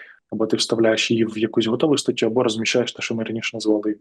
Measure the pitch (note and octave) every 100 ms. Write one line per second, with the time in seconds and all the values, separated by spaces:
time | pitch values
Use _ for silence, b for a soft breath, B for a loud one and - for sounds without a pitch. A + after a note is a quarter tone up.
0 | B B - G#2+ A2 A2+ - A2+ A2+ A2
1 | - A2+ A2 G#2+ A2 - A2 A2 D#3+ D3
2 | - B2 A2+ A#2 A#2+ A2 A2 B2 A#2 -
3 | - A2+ A2 A2+ - A2+ G#2 G#2+ G#2+ G#2